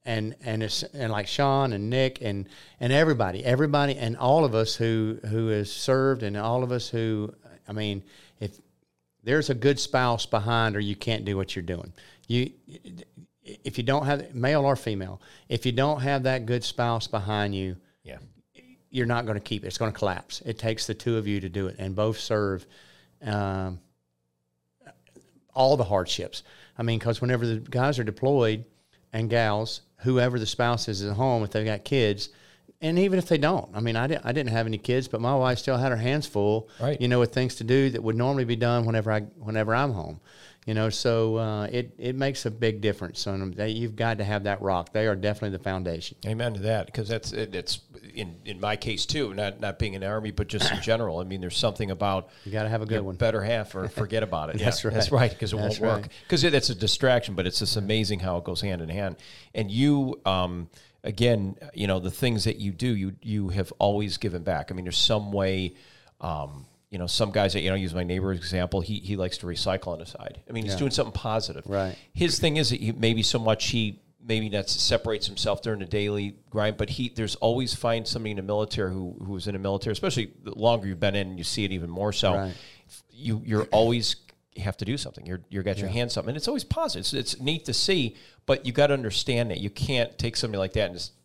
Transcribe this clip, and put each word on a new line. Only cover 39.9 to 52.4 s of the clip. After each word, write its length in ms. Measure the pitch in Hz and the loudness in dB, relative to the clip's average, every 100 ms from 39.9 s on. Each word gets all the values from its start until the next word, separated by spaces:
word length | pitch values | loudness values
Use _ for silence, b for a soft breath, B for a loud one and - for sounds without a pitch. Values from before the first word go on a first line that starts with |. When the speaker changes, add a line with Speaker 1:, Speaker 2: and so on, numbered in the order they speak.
Speaker 1:
home. 260 | 101 78 76 B B B B | -2 -6 -12 B B B B
You 80 | - | -4
know, 160 | 110 110 | 0 0
so, 460 | - 123 113 110 110 | 2 2 4 2 2
uh, 240 | 110 107 104 | -2 -2 -2
it, 200 | 123 120 - | -4 -6 -6
it 180 | 120 | -6
makes 300 | 131 139 135 | -2 -2 -2
a 60 | 117 | -6
big 280 | 110 113 107 | 0 0 2
difference. 400 | 104 98 90 - | 0 0 -6 -6
So 160 | 104 98 95 | -4 -4 -4
that 160 | 90 107 | -4 -4
you've 260 | 110 117 107 | -2 -4 -2
got 220 | 117 107 | -2 0
to 40 | |
have 200 | 101 104 | -2 -2
that 160 | 101 95 | -2 -2
rock. 320 | 98 92 85 | 0 0 0
They 140 | 107 110 | 0 0
are 80 | |
definitely 420 | 98 104 104 104 92 | 0 -2 -2 -4 -4
the 40 | |
foundation. 520 | 98 92 90 82 - - | -4 -2 -4 -6 -8 -8
Speaker 2:
Amen 280 | 101 110 123 | -6 -2 -2
to 80 | 101 | -2
that, 320 | 104 110 95 | 0 -2 -2
'cause 160 | - 104 | -6 -4
that's, 240 | 113 - | -4 -4
it, 200 | 107 107 | -6 -4
it's 260 | 95 - - _ - 98 | -6 -6 -6 _ -20 -14
in, 240 | - 95 85 | -10 -10 -10
in 160 | 107 92 | -12 -6
my 160 | 104 107 | -4 -2
case 280 | 117 101 | -4 -4
too, 280 | - 151 120 | -2 -2 -2
not, 260 | 95 101 98 | -2 -4 -4
not 180 | 101 - | -8 -4
being 160 | 107 | -4
in 60 | 98 | -4
the 60 | 95 | -4
Army, 240 | 107 107 | -4 -4
but 160 | 92 101 | -4 -4
just 240 | 104 - | 0 0
in 100 | 101 | 0
general. 380 | 113 113 110 82 | 0 0 0 -4
I 60 | |
mean, 160 | 92 95 | -4 -6
there's 160 | 90 - | -4 -2
something 340 | 117 - 104 | -2 -2 -4
about 380 | 92 101 95 - B | 0 0 0 -4 B